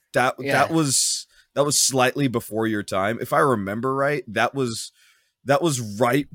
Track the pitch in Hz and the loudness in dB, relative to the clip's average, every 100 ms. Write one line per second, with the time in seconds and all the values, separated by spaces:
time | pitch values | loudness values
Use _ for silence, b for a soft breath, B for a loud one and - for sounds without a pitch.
0 | _ 135 127 - 135 135 147 165 147 - | _ 0 0 0 0 2 2 2 2 0
1 | - - - b b 135 147 - - 135 | 0 -4 -10 b b -2 0 2 2 2
2 | 127 139 139 113 - 107 113 104 98 98 | 2 2 0 -2 -4 -2 -2 -2 -2 -2
3 | 98 113 123 147 151 113 98 107 131 135 | -2 -2 -2 2 4 2 -2 -4 -4 -2
4 | 139 147 - 101 117 139 123 110 - b | -2 -2 -4 -2 -2 0 -4 -4 -12 b
5 | b b b b 117 139 165 127 110 101 | b b b b 0 2 2 -2 -4 0
6 | 123 135 147 | 2 2 -2